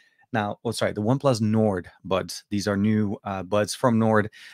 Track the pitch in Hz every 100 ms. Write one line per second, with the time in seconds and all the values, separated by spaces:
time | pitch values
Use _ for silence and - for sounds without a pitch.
0 | _ _ _ 113 104 107 120 107 101 98
1 | 107 135 139 113 110 110 107 92 - _
2 | 90 92 90 - _ 104 95 101 104 107
3 | 104 107 104 95 90 104 104 - 127 113
4 | 110 107 104 - -